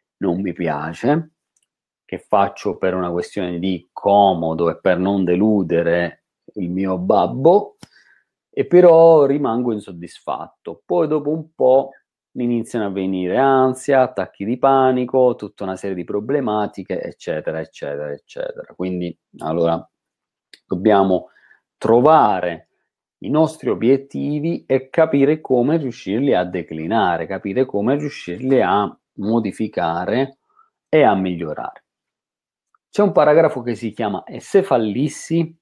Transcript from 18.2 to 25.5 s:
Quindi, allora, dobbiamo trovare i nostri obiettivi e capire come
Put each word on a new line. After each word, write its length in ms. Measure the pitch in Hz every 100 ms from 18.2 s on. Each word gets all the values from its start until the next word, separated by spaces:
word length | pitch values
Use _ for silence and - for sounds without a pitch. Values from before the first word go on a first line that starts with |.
| _ - - - -
Quindi, 420 | - 92 90 87 82 _ -
allora, 440 | 78 82 82 80 - _ _ _ _ _ _ - _
dobbiamo 640 | 90 101 101 98 92 - _ _ _ _ _
trovare 880 | - 117 135 160 113 98 87 82 _ _ _ _ _ _
i 100 | 98
nostri 400 | 151 156 - 127
obiettivi 960 | 95 113 135 135 139 139 147 156 170 -
e 240 | 135 135
capire 500 | - 160 143 139 156
come 380 | -